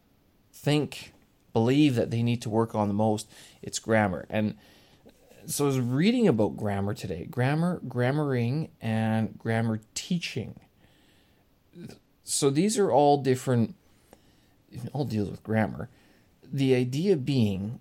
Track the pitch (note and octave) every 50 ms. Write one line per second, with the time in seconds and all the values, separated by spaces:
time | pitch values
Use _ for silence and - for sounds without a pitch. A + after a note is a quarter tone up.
0 | _ _ _ _ _ _ _ _ _ _ _ - - C#3+ D3 D3+ C3+ - - -
1 | - - - _ _ _ _ _ _ _ - A#2 A2+ B2 C#3 C#3+ D3+ C#3+ B2 A#2
2 | F#2+ - A#2 A#2 A#2 A#2+ A#2+ A#2 - A2+ G#2+ A2+ A2+ A2+ - G#2+ G#2 G2+ G2 G2+
3 | A2 A2 G#2+ G#2+ - - - - - - - _ - G2+ - - - A2 A2 A2
4 | G#2 G2 F2 - - - - A2 G#2+ G#2 - - - - - - _ _ _ _
5 | _ - - _ _ _ - - - - - - C#3+ C#3 C3+ C3 B2 A#2+ B2+ C#3
6 | E3+ A3 A#3+ B3+ A3+ F3+ B2 A2 G#2+ E2+ C2+ - G#2+ G#2 G2+ G2 G2 G2+ G#2 -
7 | - F2+ D#2+ E2+ - - - A#2+ B2 C3+ D3 D#3 E3+ F3+ E3+ - - B2+ A#2 B2
8 | B2 B2+ C#3 D3+ D3+ C#3+ C3 A#2+ A#2 A#2 C3 D#3 D#3+ - - _ - A2+ A2 A2
9 | A2 A2 A2 A2 A2 - - - - A2+ A2+ A2+ A2+ A2+ A2 A2 - _ _ -
10 | - - F#3 E3+ - - - C3 G2 - - - - _ _ _ _ _ _ _
11 | _ _ _ _ _ _ _ _ _ _ _ _ _ _ _ E3+ F3 - - -
12 | _ _ _ _ _ - - - D3 C#3 C3+ D3+ F#3 G#3+ A3 - G3 D#3+ A2+ C#3
13 | D3 C#3+ C#3+ C#3 C3 C#3 B2+ B2 - C3+ B2+ A#2 A2+ - - - _ _ _ _
14 | _ _ - _ _ _ _ _ _ _ _ _ _ _ - B2+ B2+ B2+ - C#3
15 | C#3+ A2+ G#2+ G#2+ G2+ F2 - - - - A2 A2 G#2+ D2 A#1+ C2 - - - _
16 | _ _ _ _ _ _ _ _ - - C3 C#3 C#3 C3 B2+ B2 B2+ B2 C3 D3
17 | F3 G#3 F#3 C#3+ B2+ D3 C#3 C3 A2 G2+ F#2+ F2+ G2 G#2+ B2 -